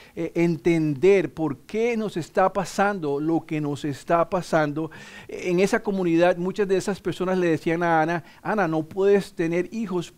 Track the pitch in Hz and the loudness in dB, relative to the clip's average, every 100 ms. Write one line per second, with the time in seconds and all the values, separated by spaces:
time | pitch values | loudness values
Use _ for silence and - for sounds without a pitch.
0 | - - 165 170 170 160 180 170 156 139 | -18 -10 -6 0 0 2 0 2 2 2
1 | 180 196 - - 156 139 - 214 233 226 | 4 4 2 -4 -4 -4 -6 -2 0 0
2 | 208 175 147 208 190 196 175 - 196 202 | -4 -6 -4 2 2 0 -4 0 0 0
3 | 151 143 156 165 - 156 147 139 151 131 | -2 -2 0 0 -2 -4 -4 -4 -6 -8
4 | - 170 165 185 - 165 151 147 156 - | 0 0 2 -2 0 0 0 -2 -8 -10
5 | - - - - 180 175 196 220 - 196 | -20 -20 -14 -8 -2 2 2 0 -2 -2
6 | 175 165 175 175 180 190 196 190 196 190 | 2 4 4 2 -2 -2 0 0 -2 -4
7 | 180 - 185 185 175 156 170 165 170 160 | -6 -4 -2 0 2 0 0 0 2 2
8 | 156 170 - - - 214 170 160 156 196 | 2 -2 -6 -12 -4 -2 0 -2 -4 0
9 | 196 202 190 - 165 170 175 226 214 180 | 4 4 2 -4 -2 -2 -4 -6 -6 -6
10 | 160 | -6